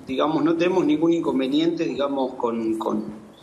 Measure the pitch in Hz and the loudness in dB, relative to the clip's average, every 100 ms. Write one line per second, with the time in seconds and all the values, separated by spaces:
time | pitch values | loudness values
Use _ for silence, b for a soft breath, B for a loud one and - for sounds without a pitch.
0 | - 131 151 156 151 165 180 185 147 151 | -8 -2 0 2 2 2 2 2 2 2
1 | 165 170 147 131 131 147 165 151 151 127 | 2 2 2 0 0 2 0 0 -4 -2
2 | 143 139 131 - 120 117 113 110 113 107 | -2 0 -4 -2 -4 -2 -2 -2 -2 -4
3 | - - - B | -4 -12 -18 B